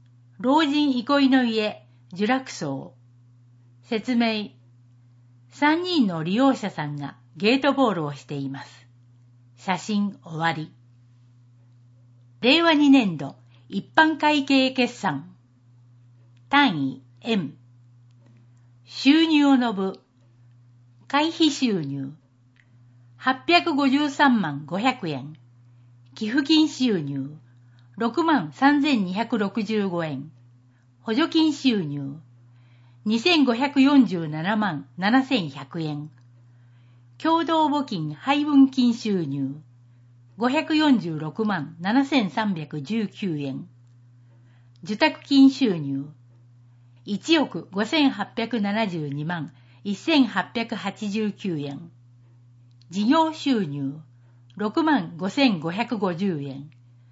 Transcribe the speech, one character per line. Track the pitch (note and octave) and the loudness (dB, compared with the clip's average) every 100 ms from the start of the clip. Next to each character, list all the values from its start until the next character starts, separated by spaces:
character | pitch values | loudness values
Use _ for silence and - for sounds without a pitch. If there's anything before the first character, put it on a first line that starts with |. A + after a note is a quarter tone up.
| _ _ _ - | _ _ _ -6
老 | A#3+ D4+ | 2 2
人 | D4+ D4 D4 B3 | 2 2 0 0
憩 | G#3+ C#4+ C4+ | 0 2 4
い | |
の | C4 | 4
家、 | A#3+ A3 G#3+ - _ _ - | 2 0 -4 -6 _ _ -14
受 | F3 G#3+ | -4 -2
落 | C4 C4 | -2 -4
層。 | - D#3 C3+ D3+ - _ _ _ _ _ _ _ _ | -8 -6 -8 -10 -20 _ _ _ _ _ _ _ _
説 | - A3+ A3 | -8 -6 -2
明、 | A#3+ A#3 G#3+ G#3 - _ _ _ _ _ _ _ _ _ | 0 0 -2 -6 -14 _ _ _ _ _ _ _ _ _
三 | - D4 E4 | -2 0 2
人 | F4+ E4+ G#3 | 0 0 0
の | E3 | 0
利 | D#3+ | -2
用 | G#3 C4+ | 2 2
者 | B3+ G3 | 2 -4
さ | - D3 | -6 -8
ん | D3 | -8
が | C#3+ - _ - | -10 -14 _ -4
ゲ | G3+ | 0
ー | C4+ | 2
ト | C#4+ | 2
ボ | C#4 B3+ | 2 2
ー | |
ル | F3 | 0
を | D3 | -4
し | C#3 | -8
て | - | -12
い | D3 C#3 | -8 -8
ま | C3+ | -10
す。 | - - _ _ _ _ _ _ _ _ | -16 -20 _ _ _ _ _ _ _ _
写 | - F3 | -6 -6
真 | - G#3 G3+ - | -2 -2 -2 -6
終 | F3 D#3+ | -12 -4
わ | E3 | -2
り。 | D#3 D#3 - _ _ _ _ _ _ _ _ _ _ _ _ _ _ _ - | -2 -8 -16 _ _ _ _ _ _ _ _ _ _ _ _ _ _ _ -2
令 | A#3 D#4 | 2 4
和 | E4+ | 4
二 | D4+ D4 | 4 6
年 | C4+ G#3 D#3 | 6 4 -2
度、 | C#3 - _ _ - | -8 -14 _ _ -12
一 | G3 - | -10 -4
般 | - D#4 D4 | 2 2 2
会 | D4+ D4+ | 2 2
計 | C#4 C4+ C4 | 2 2 2
決 | C4 A#3+ | 0 -4
算。 | - F#3+ C#3 - - _ _ _ _ _ _ _ _ _ _ - | -2 -6 -6 -8 -20 _ _ _ _ _ _ _ _ _ _ 0
単 | C#4 C#4 D#3+ | 2 4 2
位、 | C3+ - - _ | -4 -6 -18 _
円。 | - G#3+ D#3+ - _ _ _ _ _ _ _ _ _ _ _ _ | -4 -2 -4 -10 _ _ _ _ _ _ _ _ _ _ _ _
収 | - - C4 D#4 | -20 0 4 6
入 | E4 D4+ C#4+ C4 | 6 4 4 4
の | B3 | 2
部。 | G3 F#3+ - _ _ _ _ _ _ _ _ _ _ - | -2 -4 -6 _ _ _ _ _ _ _ _ _ _ -4
会 | C#4 D#4 | -2 -2
費 | E4 D#4+ | 2 2
収 | C#4 B3+ F#3+ | 2 0 0
入。 | C#3 C#3 C3+ D3+ _ _ _ _ _ _ _ _ _ - | -4 -6 -8 -12 _ _ _ _ _ _ _ _ _ -8
八 | - C4 - | -4 -2 2
百 | F4 E4+ | 2 2
五 | C#4+ C#4 | 0 2
十 | C#4 D4 | 2 0
三 | C#4 C#4+ A#3 | 2 4 4
万 | E3 C#3+ D3+ | 0 -6 -8
五 | F3+ | -2
百 | B3+ B3+ E3+ | -2 -2 -4
円。 | C3+ C#3+ D#3 _ _ _ _ _ - _ | -6 -8 -18 _ _ _ _ _ -20 _
寄 | - G#3+ | -8 -4
付 | C4+ | -2
金 | C#4 D#4 D#4 | 2 4 4
収 | - B3+ F#3+ | 2 0 0
入。 | C#3+ C#3 C#3 D3+ - _ _ _ _ - | -2 -6 -8 -12 -20 _ _ _ _ -6
六 | A#3 C#4+ | -4 0
万 | E4 C#4 D3+ | 2 0 -2
三 | - C4+ D4 | 0 2 4
千 | D4 B3+ | 2 0
二 | F3+ | 0
百 | F#3+ A3+ D#4+ | -4 -4 -2
六 | D4 B3 | -2 -4
十 | G#3 A3 G3 | -4 -2 -2
五 | F3 | -2
円。 | D#3+ C3+ D3+ - _ _ _ _ _ _ | -4 -6 -10 -18 _ _ _ _ _ _
補 | - | -4
助 | A3 E4 | -2 0
金 | D#4+ D#4 | 2 0
収 | D4 C4 G#3+ | 0 0 0
入。 | D3+ C#3+ C#3 D3+ - _ _ _ _ _ _ _ | -2 -6 -8 -12 -18 _ _ _ _ _ _ _
二 | G#3 A3+ | -4 0
千 | F4+ E4 | 2 4
五 | C4 A#3 | 4 2
百 | C4+ C#4 | 0 4
四 | C4+ C#4+ G3+ | 6 6 4
十 | F3+ D#3+ | 2 -4
七 | D#3 E3+ G#3+ | -4 -2 -2
万 | G#3 D3 - - | -2 -4 -10 -4
七 | G3 B3+ | 2 2
千 | C4 C4 D#3 | 2 -2 -4
百 | C#3+ C#3+ E3+ | -10 -12 -8
円。 | D#3 D3 D3+ - - _ _ _ _ _ _ _ _ - | -6 -8 -12 -18 -20 _ _ _ _ _ _ _ _ -6
共 | D#4+ E4 | 0 0
同 | E4 D#4+ D4+ | 2 2 2
募 | C#4+ | 0
金 | C#4 F#3+ D3+ | -2 -6 -6
配 | D3+ B3+ D4 | -6 -2 0
分 | D4+ C#4+ C4+ | 4 6 6
金 | C4 B3 | 6 0
収 | A#3 A3 F#3+ | 0 -2 -2
入。 | D3+ C#3 C3+ D3+ - _ _ _ _ _ _ - | -2 -4 -6 -8 -16 _ _ _ _ _ _ -4
五 | A#3+ | -2
百 | D4 D#4 D#4 | -2 0 2
四 | D4+ A#3+ | 4 2
十 | E3 D#3 | 0 -6
六 | D#3 D3+ | -8 -4
万 | G#3+ F#3 C#3+ - | -2 -2 -6 -8
七 | F3+ B3+ | 0 0
千 | C#4 D4 G3 | 2 0 0
三 | - G#3+ | -2 -2
百 | E3+ D3+ D3+ | -4 -6 -10
十 | C#3 A3+ G#3 | -6 -4 -4
九 | - G3 D3+ | -6 -6 -4
円。 | C#3 C3+ - _ _ _ - _ _ _ _ _ _ _ | -6 -8 -12 _ _ _ -20 _ _ _ _ _ _ _
受 | E3 G#3+ | -8 0
託 | D#4 - | 0 0
金 | - C#4 C4+ | 2 6 6
収 | C4+ A#3+ E3+ | 6 0 0
入、 | C#3 C#3 D3+ - _ _ _ _ _ _ _ _ | -4 -6 -8 -14 _ _ _ _ _ _ _ _
一 | - G3+ - D#4+ | -8 -6 0 2
億 | C4 E3+ - | 0 -4 -8
五 | G3 | -6
千 | G#3+ D#4+ C#4 | -2 2 2
八 | A#3+ | 0
百 | G3 - A3+ A#3+ | -6 -6 -4 -2
七 | G3+ G#3 A3 | -2 -2 -2
十 | E3+ D3 | -4 -6
二 | C#3+ | -6
万 | D#3 F3 C#3+ - _ _ | -6 -6 -8 -14 _ _
一 | G3+ | -10
千 | G3 - D#4 A#3 | -6 0 2 2
八 | G3 | 0
百 | F3 A#3+ A3+ G#3 | -4 -6 -6 -6
八 | F#3+ | -8
十 | - G#3 G#3 G#3+ | -8 -6 -4 -4
九 | G3 G3 D#3 | -4 -6 -6
円。 | C#3+ C#3+ E3+ - _ _ _ _ _ _ - _ - | -6 -10 -16 -20 _ _ _ _ _ _ -20 _ -10
事 | F3+ | -2
業 | G#3+ D#4+ D#4+ | 2 2 2
収 | D#4 C#4+ A#3 | -2 -2 0
入、 | E3 C#3+ C#3 D#3 - _ _ _ _ | -2 -4 -6 -8 -16 _ _ _ _
六 | - G#3+ E4 | -8 -6 -2
万 | D#4 C4+ E3+ E3+ | 0 0 -2 -6
五 | F#3+ | -6
千 | C#4+ C4+ F3+ | 0 0 0
五 | D#3 | -4
百 | F#3 A#3 A3 | -6 -6 -4
五 | F#3+ | -4
十 | E3+ G3+ D#3 | -2 -2 -4
円。 | C#3 C3+ D3 - _ _ _ | -6 -12 -16 -20 _ _ _